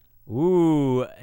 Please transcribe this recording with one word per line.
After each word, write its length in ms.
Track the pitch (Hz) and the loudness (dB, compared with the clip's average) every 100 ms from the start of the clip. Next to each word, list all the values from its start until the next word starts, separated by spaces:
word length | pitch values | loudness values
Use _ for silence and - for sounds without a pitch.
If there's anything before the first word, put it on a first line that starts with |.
| _ _ - | _ _ -12
Ooh, 760 | 113 175 180 165 151 139 127 123 - | -4 0 2 2 2 0 -2 -4 -10